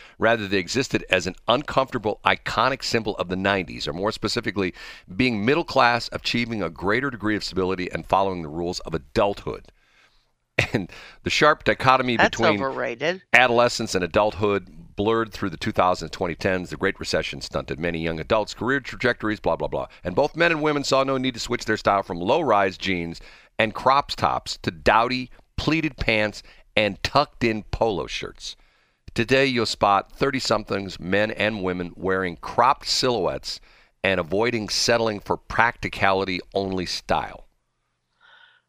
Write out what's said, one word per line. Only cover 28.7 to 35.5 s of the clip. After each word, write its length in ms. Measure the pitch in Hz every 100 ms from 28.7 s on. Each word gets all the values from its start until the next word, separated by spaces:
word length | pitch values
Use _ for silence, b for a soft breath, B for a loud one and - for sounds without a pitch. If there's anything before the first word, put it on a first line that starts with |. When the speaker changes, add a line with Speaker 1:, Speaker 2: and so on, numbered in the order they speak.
| _ _ _ - -
Speaker 1:
Today, 320 | 113 135 135
you'll 180 | 120 107
spot 460 | - 101 98 -
thirty-somethings, 880 | - 139 131 - 107 107 101 95 -
men 320 | 87 98 110
and 320 | - 104 107
women, 300 | 92 90 87 -
wearing 400 | 90 95 92 80
cropped 520 | - - 123 - -
silhouettes 720 | - 127 113 80 67 - - b b b -
and 160 | 98 92
avoiding 500 | 80 98 120 117 98
settling 500 | - - 117 113 104
for 160 | - 87
practicality-only 1500 | -